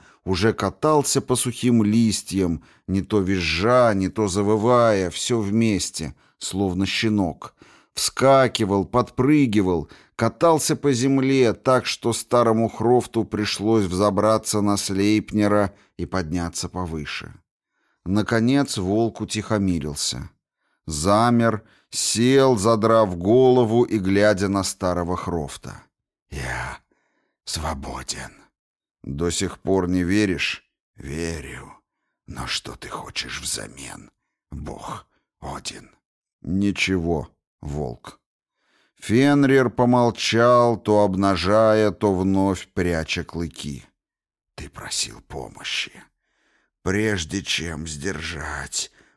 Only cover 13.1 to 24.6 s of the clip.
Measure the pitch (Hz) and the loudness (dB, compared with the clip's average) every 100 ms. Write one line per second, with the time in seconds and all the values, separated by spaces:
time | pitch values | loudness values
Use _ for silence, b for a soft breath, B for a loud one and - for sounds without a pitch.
13.1 | 117 101 104 104 - 104 113 95 92 104 | -4 -2 -2 -4 -2 2 2 2 0 0
14.1 | 98 104 110 - 107 101 101 - 95 101 | 2 2 2 0 -2 0 0 -2 0 2
15.1 | 107 101 107 104 104 98 b b b 87 | 2 0 0 2 2 0 b b b -6
16.1 | 92 80 87 85 - 87 90 90 80 73 | -4 -4 -4 -6 -8 -8 -8 -8 -8 -10
17.1 | - - 82 _ _ _ _ _ _ 87 | -12 -14 -20 _ _ _ _ _ _ -2
18.1 | 101 104 117 113 143 139 - 92 107 117 | -2 0 0 2 2 0 -2 -2 0 0
19.1 | - 104 107 101 107 98 85 76 71 - | -4 -8 -8 -2 -2 0 -2 -4 -6 -6
20.1 | 62 - _ _ _ _ _ - 76 87 | -8 -12 _ _ _ _ _ -10 -2 2
21.1 | 104 120 117 117 107 b b b - - | 4 4 4 2 0 b b b -6 -2
22.1 | 101 123 135 135 120 104 113 110 113 107 | 0 4 6 4 4 2 2 4 4 2
23.1 | 87 90 123 131 127 113 117 - 110 92 | 0 2 6 6 6 4 2 2 0 2
24.1 | 98 104 95 98 98 | 4 4 4 0 -2